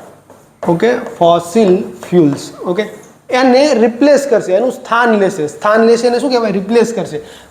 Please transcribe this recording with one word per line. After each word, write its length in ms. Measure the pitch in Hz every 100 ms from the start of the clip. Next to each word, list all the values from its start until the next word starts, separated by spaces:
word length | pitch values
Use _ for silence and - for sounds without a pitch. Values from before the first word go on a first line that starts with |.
| - - - - _ _ -
ઓકે, 300 | 170 226 247 - -
ફોસિલ 640 | 170 170 170 226 208 185 220 - -
ફ્યુલ્સ, 420 | 175 151 135 - - -
ઓકે, 340 | 180 214 - - _ -
એને 440 | 247 262 247 294
રિપ્લેસ 520 | 247 233 233 285 277 -
કરશે, 220 | 208 -
એનું 200 | 185 254
સ્થાન 460 | - - 226 240 220
લેશે. 280 | 190 - 147
સ્થાન 380 | - 208 214 226
લેશે 200 | 233 247
એને 120 | 240
શું 120 | 269
કહેવાય? 220 | 254 226
રિપ્લેસ 400 | 196 190 226 220
કરશે. 280 | 208 170 151 - - -